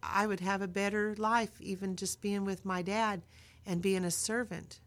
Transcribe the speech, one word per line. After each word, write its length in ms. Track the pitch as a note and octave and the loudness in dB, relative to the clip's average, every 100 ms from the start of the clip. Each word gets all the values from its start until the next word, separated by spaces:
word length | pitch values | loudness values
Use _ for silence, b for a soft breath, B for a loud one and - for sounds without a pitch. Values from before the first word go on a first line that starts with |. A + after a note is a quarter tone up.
I 240 | - F#3+ G#3+ | 0 2 2
would 140 | F#3+ | 2
have 220 | F3+ G3 | 0 0
a 60 | G3 | 0
better 460 | F3+ G3+ G#3 G#3 G#3 | 0 0 2 0 0
life 440 | G#3+ A#3 A3 - | 2 2 2 -6
even 360 | - F#3 F#3+ F#3 | -8 -4 -4 -4
just 260 | F#3+ - | -4 -4
being 240 | G3+ G3+ G3 | -2 0 -2
with 180 | F#3+ | -4
my 160 | F#3+ F#3 | -2 -2
dad 420 | F3+ G#3 A3 G3 - B B B - | 0 2 2 0 -8 B B B -4
and 160 | F3 | 0
being 220 | F#3 F#3+ | 2 2
a 60 | F3 | 2
servant. 720 | E3+ - A3+ A#3+ E3 D#3+ - | 0 0 0 -2 -6 -10 -18